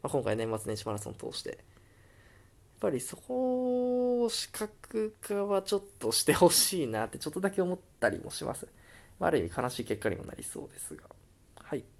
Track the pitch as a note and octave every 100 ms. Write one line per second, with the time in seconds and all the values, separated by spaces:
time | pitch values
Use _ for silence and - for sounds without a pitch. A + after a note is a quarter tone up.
0 | C#3 C#3 A2 A2 A2+ G#2+ G#2 G#2+ - G#2
1 | G#2 A2 - - - - - - - -
2 | - - - - - - - - G#3 C3
3 | - - - B3+ B3+ B3+ B3+ B3 B3 B3
4 | B3 B3 A#3 - - - G#3+ - - A3
5 | G#3+ G#3+ - G3+ G3+ G3 F#3+ G3+ G3 -
6 | A2 - - D3 F3 - - F#3 C3+ A2
7 | A2 - - D3+ G3 G3 F3+ F3+ - -
8 | - - - - - - - - - -
9 | - - E3+ D#3 E2+ - B2 - - G#2
10 | A2 F2+ - - - - - - - D2+
11 | - - - - - - - C#3 - -